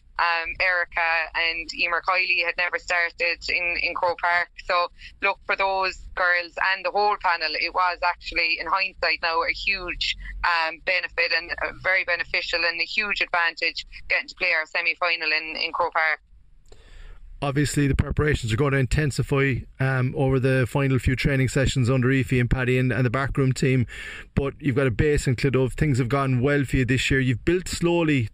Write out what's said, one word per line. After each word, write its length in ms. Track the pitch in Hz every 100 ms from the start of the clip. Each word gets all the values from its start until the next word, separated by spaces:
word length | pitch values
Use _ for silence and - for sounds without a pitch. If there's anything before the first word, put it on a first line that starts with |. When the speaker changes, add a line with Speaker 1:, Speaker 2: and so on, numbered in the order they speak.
| - -
Speaker 1:
um, 340 | 170 165 165 170
Erica 720 | 185 180 170 180 165 165 156 175
and 360 | 165 165 156 -
Emer 240 | 175 170
Kiley 420 | 190 196 185 180
had 100 | 170 175
never 180 | 175 165
started 600 | - 175 170 - 170 165 -
in, 280 | 170 175 170
in 140 | 175
Croke 240 | - 175 170
Park." 300 | 175 175 175 - -
So 220 | 180 175 - - -
look, 160 | 202 190 -
for 80 |
those 420 | 196 196 190 185 170 - -
girls 360 | 180 175 170 - 190
and 100 | 190
the 60 | 180
whole 260 | 185 208 196
panel, 280 | 185 170 156
it 200 | 151 165
was 260 | 175 180 170
actually, 540 | 180 175 - 165 165 160
in 80 | 160
hindsight 540 | 190 190 - 170 160
now, 200 | 170 165
a 100 | 151
huge, 640 | 165 - 196 175 147 - - - -
um, 380 | 175 170 160 165
benefit 460 | - 180 170 - 170 165
and 160 | 170 160
a 100 | 151 123
very 180 | 180 185
beneficial 640 | 180 170 - 180 - 170
and 160 | 170 170
a 40 |
huge 360 | 170 220 208 175
advantage 640 | 170 175 170 165 165 - - - -
getting 180 | 180 254
to 80 |
play 180 | - 180
our 120 | 165 156
semi-final 640 | 180 170 160 175 165 156
in, 280 | 156 160 -
in 140 | 165
Croke 220 | 156 165
Park. 260 | 165 160 151 _ - - - - - - - - - - -
Speaker 2:
Obviously, 460 | 139 135 143 147 139
the 80 |
preparations 580 | - 143 - 151 131 110
are 40 | 110
going 160 | 143
to 60 | 135
intensify, 760 | 127 - 151 - 120 139 135 117 - -
um, 340 | 135 131 127 -
over 240 | 135 135
the 260 | 131 131 120
final 300 | 147 135 131
few 160 | -
training 320 | 123 151 135 131
sessions 420 | 143 123 135 120
under 220 | 131 123
Aoife 220 | 135 120
and 180 | 127 120
Paddy 280 | 131 123 127
and, 140 | 127
and 140 | 113 123
the 40 |
backroom 420 | 131 127 - 131
team. 340 | - 135 131 117 - - - -
But 200 | - 139 -
you've 160 | 143
got 140 | 127 135
a 20 |
base 380 | 104 151 147 143
in 80 | 120
Clodagh. 380 | 139 127 127
Things 240 | - 151 123
have 100 | 120
gone 340 | 139 135 127
well 220 | 139 143
for 140 | 135 135
you 60 |
this 280 | 120 127 -
year. 80 | 139
You've 240 | 127 110
built 240 | - 180 -
slowly, 600 | - 170 170 156 139 110